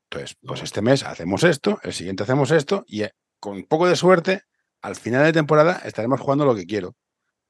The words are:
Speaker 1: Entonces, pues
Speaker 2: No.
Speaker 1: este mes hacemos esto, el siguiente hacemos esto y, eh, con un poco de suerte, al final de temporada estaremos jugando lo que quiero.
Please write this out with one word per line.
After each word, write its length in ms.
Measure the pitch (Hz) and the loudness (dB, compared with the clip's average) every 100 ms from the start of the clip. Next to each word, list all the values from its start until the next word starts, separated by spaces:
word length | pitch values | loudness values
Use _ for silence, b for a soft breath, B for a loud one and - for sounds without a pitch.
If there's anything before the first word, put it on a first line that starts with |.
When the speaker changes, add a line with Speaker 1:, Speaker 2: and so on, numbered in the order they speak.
| _ | _
Speaker 1:
Entonces, 280 | 73 67 - | -12 -12 -14
pues 180 | - 73 | -12 -12
Speaker 2:
No. 20 | 80 | -8
Speaker 1:
este 160 | - | -2
mes 220 | 110 139 | 2 2
hacemos 400 | - - 85 98 | 0 -8 -4 2
esto, 360 | 170 147 202 208 | 2 2 -2 -4
el 100 | 90 | -6
siguiente 300 | - 87 95 | -8 -8 -6
hacemos 260 | 104 135 131 | -2 0 2
esto 340 | 165 - - - | 2 0 -4 -4
y, 160 | 104 | -6
eh, 80 | 104 - _ _ | -8 -8 _ _
con 180 | 202 95 | -12 -12
un 80 | - | -2
poco 220 | 156 180 | 0 2
de 80 | 165 | 2
suerte, 480 | 175 180 165 190 - _ _ _ | 4 4 2 -4 -6 _ _ _
al 140 | - 92 | -12 -10
final 280 | 107 123 156 | -2 2 4
de 80 | |
temporada 480 | 165 147 151 156 185 110 | 2 2 4 4 2 -6
estaremos 340 | 107 113 135 | -6 -2 -2
jugando 260 | 135 139 143 | 0 2 2
lo 100 | 110 | 0
que 100 | 87 | -2
quiero. 300 | 107 90 - _ _ _ _ _ | -6 -6 -12 _ _ _ _ _